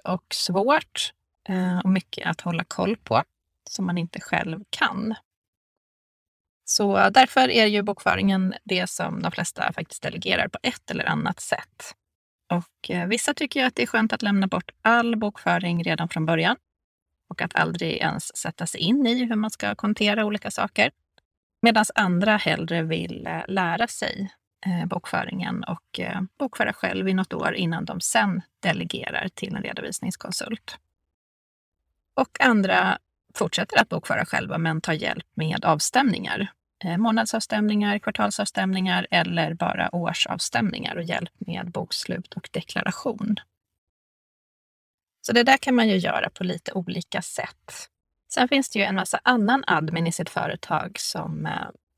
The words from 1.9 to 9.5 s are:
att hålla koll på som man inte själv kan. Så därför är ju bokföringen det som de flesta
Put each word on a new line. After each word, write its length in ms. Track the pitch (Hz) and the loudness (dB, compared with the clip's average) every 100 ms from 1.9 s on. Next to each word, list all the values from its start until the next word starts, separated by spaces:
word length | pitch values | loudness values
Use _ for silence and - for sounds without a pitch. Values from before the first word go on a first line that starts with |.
| 190 - - 170 | 2 0 -6 -4
att 140 | 165 | -4
hålla 220 | 175 165 | -4 -4
koll 340 | - - 190 226 | -4 -2 -2 -2
på 260 | - 113 - _ _ _ - | 0 0 0 _ _ _ -12
som 160 | - 180 | -4 -2
man 120 | 175 | -2
inte 220 | 170 - | -4 -8
själv 440 | - 165 - 165 - | -2 -2 -2 -8 -8
kan. 460 | - 214 196 220 214 _ _ _ _ _ _ _ _ _ _ _ _ _ _ - | -2 -2 -2 -6 -6 _ _ _ _ _ _ _ _ _ _ _ _ _ _ -2
Så 440 | - 202 196 196 | 2 4 6 6
därför 400 | 254 262 262 262 | 8 6 6 6
är 160 | 233 214 | 6 6
ju 160 | 208 | 4
bokföringen 720 | 208 202 190 180 196 190 185 - | 0 0 0 2 4 4 2 -2
det 240 | 202 180 180 | -2 -2 -2
som 340 | - 170 - | -4 -4 -2
de 100 | - | -4
flesta 420 | - 170 | -4 -6